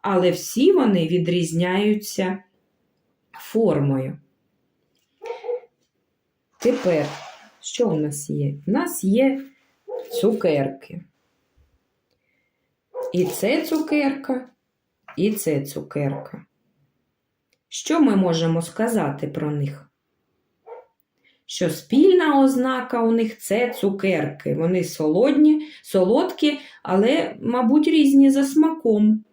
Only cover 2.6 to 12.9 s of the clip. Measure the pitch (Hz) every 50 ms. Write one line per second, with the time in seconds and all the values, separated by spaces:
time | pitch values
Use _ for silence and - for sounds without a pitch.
2.6 | _ _ _ _ _ _ _ _ _ _ _ _ _ _ - - - - - 220
3.6 | 226 190 151 147 143 139 135 135 131 139 147 - _ _ _ _ _ _ _ _
4.6 | _ _ _ _ _ _ _ _ _ _ _ _ - 466 466 - - 494 480 494
5.6 | - _ _ _ _ _ _ _ _ _ _ _ _ _ _ _ _ _ _ _
6.6 | - 233 - - - 185 170 151 143 143 - - - - - - - - _ _
7.6 | - - - - 240 214 165 151 151 147 147 - - - 147 147 143 143 143 -
8.6 | - - 208 294 359 349 - - - 190 196 240 269 269 269 269 - - _ _
9.6 | _ _ _ _ _ - 494 - - - - - 185 208 220 202 - 175 151 143
10.6 | 135 135 - - - - - 170 - _ _ _ _ _ _ _ _ _ _ _
11.6 | _ _ _ _ _ _ _ _ _ _ _ _ _ _ _ _ _ _ _ _
12.6 | _ _ _ _ _ _